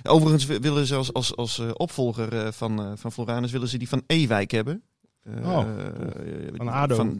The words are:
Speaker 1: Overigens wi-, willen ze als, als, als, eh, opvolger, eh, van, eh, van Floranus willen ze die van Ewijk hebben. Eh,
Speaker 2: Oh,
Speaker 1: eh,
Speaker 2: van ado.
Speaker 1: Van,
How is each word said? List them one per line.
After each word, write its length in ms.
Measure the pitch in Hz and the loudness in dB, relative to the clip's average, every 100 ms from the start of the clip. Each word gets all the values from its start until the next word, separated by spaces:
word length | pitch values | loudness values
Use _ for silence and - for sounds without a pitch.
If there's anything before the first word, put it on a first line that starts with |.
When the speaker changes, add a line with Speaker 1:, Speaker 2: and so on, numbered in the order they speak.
Speaker 1:
Overigens 440 | - 160 156 156 135 | 6 6 8 4 2
wi-, 120 | 113 | 0
willen 260 | 147 147 135 | 2 2 2
ze 80 | |
als, 180 | 135 127 | 0 0
als, 240 | 127 117 - | -2 -2 -2
als, 220 | 117 - | -4 -2
eh, 120 | 117 | -4
opvolger, 720 | - 170 - 123 113 113 113 110 | -2 -4 0 0 0 -2 -2 -4
eh, 60 | |
van, 280 | - 117 107 | -4 -2 -2
eh, 120 | 101 | -4
van 180 | 104 117 | -6 -8
Floranus 400 | 113 113 120 120 | -6 -4 -2 -2
willen 160 | 127 120 | -2 -2
ze 100 | 123 | -4
die 100 | 120 | -2
van 140 | 135 - | -4 0
Ewijk 440 | 160 127 104 98 | 2 4 2 2
hebben. 320 | 113 110 196 _ _ _ _ | 0 0 -6 _ _ _ _
Eh, 260 | 110 117 120 | -12 -6 0
Speaker 2:
Oh, 80 | 170 | 0
Speaker 1:
eh, 60 | 110 104 98 - - - 80 76 73 - | 0 -2 -8 -6 -8 -8 -10 -8 -8 -6
Speaker 2:
van 140 | 120 | -4
ado. 240 | 127 143 | 0 2
Speaker 1:
Van, 240 | 117 113 | 4 2